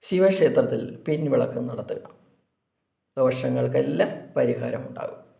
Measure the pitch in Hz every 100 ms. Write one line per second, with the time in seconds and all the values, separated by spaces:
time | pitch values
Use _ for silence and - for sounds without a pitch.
0 | - 185 190 190 160 123 - 117 - -
1 | - 156 151 131 117 120 123 110 - -
2 | - - _ _ _ _ _ _ _ _
3 | _ - 127 123 - 127 123 135 135 156
4 | 208 - - - 123 - - 117 - -
5 | - - - _